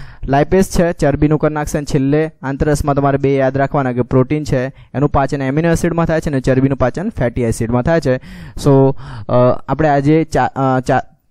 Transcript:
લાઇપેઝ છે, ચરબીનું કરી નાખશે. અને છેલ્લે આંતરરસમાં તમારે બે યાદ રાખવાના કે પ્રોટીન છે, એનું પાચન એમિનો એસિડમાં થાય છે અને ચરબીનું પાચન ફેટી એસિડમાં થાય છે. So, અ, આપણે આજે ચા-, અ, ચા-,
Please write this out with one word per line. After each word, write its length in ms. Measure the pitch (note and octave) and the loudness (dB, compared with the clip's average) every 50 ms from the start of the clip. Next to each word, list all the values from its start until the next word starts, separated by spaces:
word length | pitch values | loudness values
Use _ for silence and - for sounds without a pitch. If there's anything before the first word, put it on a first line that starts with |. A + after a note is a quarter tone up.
| - - - - - | -16 -16 -14 -12 -4
લાઇપેઝ 440 | B2 C3+ C#3+ D3+ - F3+ F#3+ F#3 - | -2 0 0 2 2 2 2 2 2
છે, 240 | - - F3 E3+ F3 | 0 0 0 0 0
ચરબીનું 460 | - D#3+ C#3+ C#3+ D3 D3 D3 D#3 C#3+ | 0 0 0 2 2 2 2 2 2
કરી 160 | - D3+ D3+ | 0 0 -2
નાખશે. 240 | D3+ D3+ D3 - D#3+ | -2 -4 -4 -4 -6
અને 60 | D3 | -4
છેલ્લે 460 | - - C#3+ C3+ C#3 C#3+ D3+ D#3+ D#3 - _ - | -2 -2 0 0 2 2 0 0 -2 -6 _ -8
આંતરરસમાં 520 | C3 C#3 C3 D#3 D3+ D3 D3 - D3 C#3+ | -8 -4 -2 0 0 0 0 0 0 0
તમારે 240 | C#3+ C#3 C#3 C3+ C#3 | 0 2 0 0 0
બે 180 | C#3 C#3 C#3 | 0 0 2
યાદ 200 | C3+ C3+ C3 C3+ | 2 2 0 0
રાખવાના 360 | C3+ C#3 C3+ - D3+ C3+ B2+ B2 | 0 -2 0 0 -2 -2 -2 -2
કે 100 | B2 A#2+ | -2 -2
પ્રોટીન 420 | - - C3 B2+ - D3+ D3+ D3+ | 0 2 2 2 2 -2 -4 -2
છે, 220 | - - C3 B2 C3 - - - - - | -2 -2 -2 -2 -4 -8 -14 -18 -10 -4
એનું 140 | A#2+ C#3+ C#3+ | -2 -2 0
પાચન 340 | - D3 C#3 C3+ - C#3 C3+ | 2 0 0 0 -2 -4 -4
એમિનો 260 | C3 C3+ D3+ E3 E3+ | -2 0 0 2 2
એસિડમાં 380 | E3 D#3+ - E3+ E3 E3+ E3 | 0 0 0 -2 0 0 0
થાય 140 | E3 E3 D#3+ | 0 0 -2
છે 100 | - E3 | -2 -2
અને 100 | D3 C3+ | -4 -2
ચરબીનું 380 | B2+ - C3 C3 C3+ C3+ C#3 B2+ | 0 2 2 2 2 2 2 0
પાચન 300 | C3 B2 - D3 F3 A#3 | 0 -2 -2 -4 -6 -8
ફેટી 340 | - - C3+ A#2+ A#2 C3 A#2+ | -4 -4 -4 -2 -2 -2 -2
એસિડમાં 400 | A2+ G#2+ - A#2+ A2 A#2+ B2 B2 | -2 -2 -2 -2 -2 -2 0 0
થાય 180 | E3+ E3 E3 | 2 0 2
છે. 160 | D3 C#3 B2+ B2+ - - - - - - - - - | 2 0 -2 -2 -4 -10 -18 -18 -18 -16 -12 -2 2
So, 280 | D3+ C#3 C3+ C3+ C3+ C3 - - - C3 A#2 G#2 - | 4 6 6 6 4 2 -2 -6 -12 -12 -12 -6 0
અ, 40 | - B2 B2 B2 - - - - | 2 4 4 4 2 0 -4 -6
આપણે 200 | C3+ C3+ D#3+ D#3 | -2 0 0 2
આજે 360 | C#3+ C#3+ C#3 C#3+ D#3 D#3+ D#3+ | 2 2 2 4 2 2 2
ચા-, 280 | - - C#3+ B2+ - - | 0 0 0 0 0 -2
અ, 240 | C3 C3+ C3 C3 C3 | -2 0 0 0 0
ચા-, 200 | B2+ - C3+ B2+ - - _ _ _ _ | 0 0 0 0 -2 -4 _ _ _ _